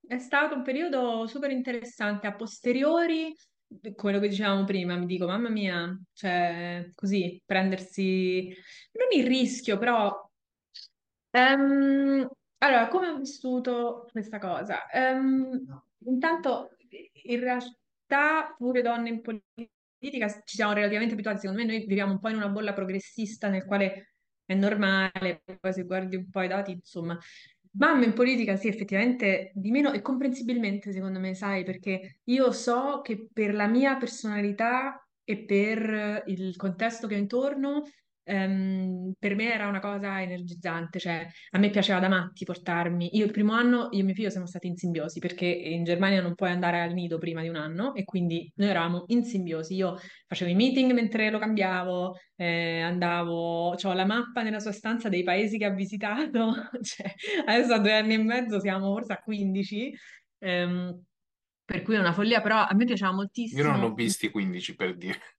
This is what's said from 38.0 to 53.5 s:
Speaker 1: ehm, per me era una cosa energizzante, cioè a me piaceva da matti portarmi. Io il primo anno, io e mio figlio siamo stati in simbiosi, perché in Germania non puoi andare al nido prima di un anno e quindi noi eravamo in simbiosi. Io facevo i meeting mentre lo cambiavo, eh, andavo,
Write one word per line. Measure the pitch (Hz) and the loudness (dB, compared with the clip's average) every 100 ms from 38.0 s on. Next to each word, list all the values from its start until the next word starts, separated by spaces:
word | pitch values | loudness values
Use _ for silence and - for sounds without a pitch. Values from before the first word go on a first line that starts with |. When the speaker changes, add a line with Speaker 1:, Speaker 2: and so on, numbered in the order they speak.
| _ _ - | _ _ -4
Speaker 1:
ehm, | 196 190 190 190 190 185 185 185 190 | -2 0 0 0 0 -2 -4 -6 -4
per | 202 | -2
me | 202 220 | 0 0
era | 226 202 | -2 -2
una | 196 | -4
cosa | 202 202 202 196 | -4 -6 -4 -4
energizzante, | 180 180 180 175 175 165 165 190 | -6 -6 -10 -8 -6 -6 -6 -6
cioè | 180 165 170 - - | -4 -4 -6 -16 -4
a | 190 | 4
me | 202 | 4
piaceva | 202 185 185 | 4 4 4
da | 185 | 4
matti | 185 175 - | 2 0 -8
portarmi. | 185 175 - 170 170 175 175 214 | -10 -8 -2 -2 0 0 0 2
Io | |
il | 214 | 2
primo | 208 208 | 2 2
anno, | 226 240 247 - | 4 4 4 2
io | 202 | 0
e | |
mio | 190 | 2
figlio | 190 214 | 2 -2
siamo | 185 180 | -4 -8
stati | 180 185 | -8 -8
in | 175 | -4
simbiosi, | 180 165 156 - | -2 -2 -4 -4
perché | 180 - 175 | -6 -2 -2
in | 175 - 170 | -2 -2 -4
Germania | 170 175 196 196 | 0 2 4 4
non | 175 | 2
puoi | 175 190 | 0 0
andare | 175 180 175 | 2 2 0
al | 170 | 0
nido | 180 170 165 | -2 -4 -4
prima | 165 165 | -4 -4
di | 165 | -4
un | 165 | -6
anno | 156 165 247 | -6 -4 -4
e | 226 | -4
quindi | 196 190 175 165 165 - | -4 0 0 -2 -6 -2
noi | 202 | 0
eravamo | 185 170 175 175 | 2 0 -2 0
in | 240 | 0
simbiosi. | 233 196 175 160 160 | 2 -2 -2 -4 -4
Io | 185 185 180 - - _ | -2 -2 -4 -14 -20 _
facevo | 170 175 | -4 2
i | |
meeting | 180 254 262 254 | 4 4 6 4
mentre | 247 226 220 214 | 4 2 2 2
lo | 214 | 0
cambiavo, | 214 214 190 185 180 180 180 180 _ _ | 0 2 2 0 -2 -2 -4 -6 _ _
eh, | 175 170 170 165 | 0 0 0 -2
andavo, | 165 180 175 175 170 170 170 | -2 0 2 0 0 -2 -2